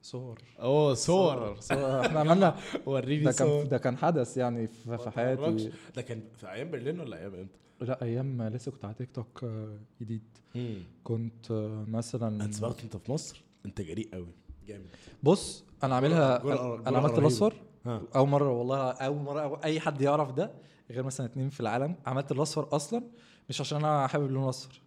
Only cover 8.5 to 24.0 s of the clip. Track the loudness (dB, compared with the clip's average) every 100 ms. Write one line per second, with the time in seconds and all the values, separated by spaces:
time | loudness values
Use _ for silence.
8.5 | -4 -8 -10 -12 -10 -10 -10 -12 -10 -8
9.5 | -8 -10 -14 -18 _ -8 -8 -10 -20 _
10.5 | -8 -8 -8 -12 -20 -6 -4 -4 -10 -6
11.5 | -4 -4 -6 -4 -4 -4 -4 -2 -2 -4
12.5 | -4 -6 -6 -10 -12 -4 -4 -6 -16 _
13.5 | _ -14 -10 -8 -8 -8 -10 -12 -16 _
14.5 | -20 -16 -16 -16 -20 -20 0 4 4 4
15.5 | -12 -18 -4 0 4 6 6 6 6 2
16.5 | -2 -2 -4 0 2 4 6 4 6 2
17.5 | 2 -18 -12 -6 -6 -2 4 6 6 4
18.5 | 2 0 0 0 -2 -2 -2 -4 -4 -4
19.5 | -4 -2 0 -2 0 2 4 2 -2 -4
20.5 | -6 -20 _ _ -6 -6 -4 -6 -4 -4
21.5 | -2 -2 0 -2 -4 -4 -4 -2 0 0
22.5 | -2 -2 -2 -2 -6 -6 -18 -20 -20 _
23.5 | -6 -4 -2 2 2